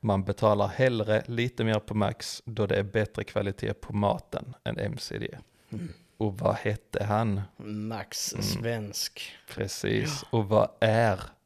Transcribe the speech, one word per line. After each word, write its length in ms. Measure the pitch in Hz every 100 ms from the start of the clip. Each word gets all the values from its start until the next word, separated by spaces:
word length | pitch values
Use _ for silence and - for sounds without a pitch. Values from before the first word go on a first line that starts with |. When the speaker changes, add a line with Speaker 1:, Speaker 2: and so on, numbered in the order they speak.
Speaker 1:
Man 240 | 110 98
betalar 440 | 95 101 110 104 101
hellre 540 | - 131 117 104 107 -
lite 380 | 120 123 -
mer 140 | 110 107
på 160 | -
Max 480 | 107 104 - - -
då 220 | - 110 104
det 100 | 98
är 60 |
bättre 420 | 98 110 104 -
kvalitet 500 | 104 104 98 95 107
på 180 | 104 -
maten 640 | 104 101 - - - - 127
än 140 | - -
M 200 | 104 -
C 200 | - -
D. 100 | - - - _ _
Speaker 2:
Mm. 180 | 110 - - _ _
Speaker 1:
Och 220 | 110 98
vad 160 | -
hette 500 | 104 - 107 _ -
han? 360 | 104 104 113 101 95 _
Speaker 2:
Max 760 | 107 104 107 110 - - -
Speaker 1:
Mm. 100 | -
Speaker 2:
Svensk. 880 | 101 - 117 117 104 - - - - - -
Speaker 1:
Precis. 680 | - 98 - 104 107 107 139 -
Speaker 2:
Ja. 60 | 117
Speaker 1:
Och 100 | 98
vad 200 | 107 110 -
är 400 | 110 110 113 95 - -